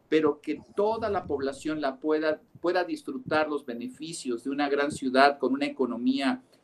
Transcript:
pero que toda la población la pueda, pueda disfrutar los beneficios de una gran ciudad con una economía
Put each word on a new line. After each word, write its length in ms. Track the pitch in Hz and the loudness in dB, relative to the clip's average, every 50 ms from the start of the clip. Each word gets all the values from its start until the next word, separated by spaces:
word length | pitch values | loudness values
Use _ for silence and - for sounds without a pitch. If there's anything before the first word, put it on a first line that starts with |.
| _ - | _ 2
pero 320 | 156 156 156 147 147 - | 4 4 6 4 2 0
que 220 | - 151 147 - - - - | -4 -6 -6 -6 -8 -8 -2
toda 360 | 196 202 214 226 220 226 208 | 0 0 0 0 -2 -2 -2
la 140 | 202 180 180 | -2 -2 -2
población 560 | 175 143 135 135 135 135 - - 156 156 156 | -4 -4 -2 -2 -4 -6 -6 -6 -6 -4 -2
la 160 | 143 135 131 | -2 -4 -4
pueda, 440 | - - 156 156 156 160 156 151 - - _ - - | -2 -2 0 0 2 2 0 0 -2 -6 _ -14 -4
pueda 240 | - 175 180 180 175 | -2 0 0 0 0
disfrutar 640 | 165 156 143 - 151 135 127 - - 156 156 156 151 | -2 -4 -8 -8 -10 -10 -8 -4 0 0 2 2 0
los 180 | 147 135 - | -2 -6 -6
beneficios 760 | 127 117 117 123 127 131 - 156 165 170 - - 127 117 117 - | -6 -10 -8 -8 -10 -10 -12 -12 -10 -10 -8 -6 -6 -6 -4 -4
de 60 | 135 | -4
una 180 | 143 143 143 139 | -2 -2 0 0
gran 220 | 143 143 143 147 | 2 0 0 0
ciudad 480 | - - 143 127 123 131 139 143 139 - | -2 -4 -4 2 6 6 6 6 6 4
con 140 | 131 127 | 0 0
una 140 | 131 143 143 | 0 0 -2
economía 760 | 143 - - 127 120 120 117 123 127 135 139 139 131 127 - - _ - _ | -4 -2 -2 -2 -2 -2 -2 0 0 0 2 0 0 -2 -2 -6 _ -20 _